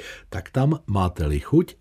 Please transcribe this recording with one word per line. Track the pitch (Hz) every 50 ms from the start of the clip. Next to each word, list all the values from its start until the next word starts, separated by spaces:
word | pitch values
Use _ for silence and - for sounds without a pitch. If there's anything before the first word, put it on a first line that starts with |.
| - - - - - -
Tak | - 92 92 -
tam, | - 131 135 147 160 156 - -
máte-li | 101 98 92 90 - - 80 73 73 71
chuť, | - - - 165 180 - - -